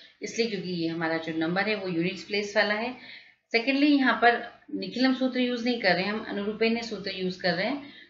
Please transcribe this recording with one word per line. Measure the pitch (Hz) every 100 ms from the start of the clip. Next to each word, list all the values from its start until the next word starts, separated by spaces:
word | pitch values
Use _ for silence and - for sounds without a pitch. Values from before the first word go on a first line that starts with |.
| - _
इसलिए, | - - 226
क्योंकि | 196 175
ये | 180 165
हमारा | 165 160 160
जो | 160 160
number | 160 180 202
है | 208
वो | 190
units | 165 175 190
place | - 202 208 220
वाला | 208
है। | 208 240 254 - - - _ _
Secondly | 233 233 269 294
यहाँ | 285 254 226
पर | 240 233 - - -
Nikhilum | 196 190 233 262
सूत्र | 254 262 254
यूज | 247 247
नहीं | 226 233
कर | 196
रहे | 175
हैं, | 196
हम | 214 220
अनुरूपण्य | 202 202 214 226 226
सूत्र | 226 196 190
यूज | 190 185 180
कर | 185
रहे | 170 208
हैं। | 285 - - -